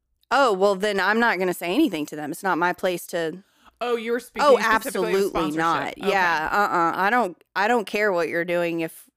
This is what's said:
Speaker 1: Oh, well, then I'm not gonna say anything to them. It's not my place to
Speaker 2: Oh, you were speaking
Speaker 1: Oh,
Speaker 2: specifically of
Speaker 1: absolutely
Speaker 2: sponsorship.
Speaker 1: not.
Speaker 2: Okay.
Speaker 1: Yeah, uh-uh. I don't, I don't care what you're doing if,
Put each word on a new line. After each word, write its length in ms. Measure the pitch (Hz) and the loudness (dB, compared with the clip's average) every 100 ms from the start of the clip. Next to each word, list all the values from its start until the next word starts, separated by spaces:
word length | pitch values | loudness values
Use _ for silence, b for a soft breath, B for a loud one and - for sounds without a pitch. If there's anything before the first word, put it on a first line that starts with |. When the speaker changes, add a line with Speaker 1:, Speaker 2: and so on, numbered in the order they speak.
| _ _ - | _ _ -2
Speaker 1:
Oh, 220 | 247 262 | 2 4
well, 220 | 185 202 190 | 4 2 2
then 240 | 208 196 | 0 0
I'm 200 | 185 226 | 2 2
not 180 | 233 180 | 2 2
gonna 160 | 185 | 0
say 200 | 165 175 | -2 -2
anything 320 | 214 311 160 147 | 0 0 0 -6
to 80 | 151 | -8
them. 160 | 147 | -10
It's 120 | 160 | -6
not 140 | 196 160 | -2 0
my 160 | 175 | 0
place 320 | 175 185 175 - | 0 -4 -4 -6
to 360 | 175 160 180 _ b b - | -6 -6 -8 _ b b -8
Speaker 2:
Oh, 160 | 240 240 | -4 -4
you 160 | 226 | -2
were 60 | 240 | -6
speaking 260 | - 226 294 | -6 0 4
Speaker 1:
Oh, 80 | 262 | 4
Speaker 2:
specifically 140 | 226 | 4
of 60 | 220 240 196 175 190 196 | 0 0 -4 0 0 0
Speaker 1:
absolutely 40 | - 156 | -2 -4
Speaker 2:
sponsorship. 60 | 160 | -2
Speaker 1:
not. 300 | 165 151 139 - | 0 0 -4 -4
Speaker 2:
Okay. 120 | - | -2
Speaker 1:
Yeah, 380 | 196 180 160 156 | 2 2 0 0
uh-uh. 400 | 202 202 175 165 - | 0 2 2 0 2
I 140 | 190 | 2
don't, 340 | 247 196 - _ | 2 0 -6 _
I 140 | 180 208 | -2 2
don't 180 | 240 196 | 0 0
care 280 | 208 214 | 0 0
what 160 | 180 165 | 0 0
you're 160 | 165 175 | -2 -2
doing 340 | 175 170 165 | 0 0 -2
if, 300 | 160 - - | -6 -10 -20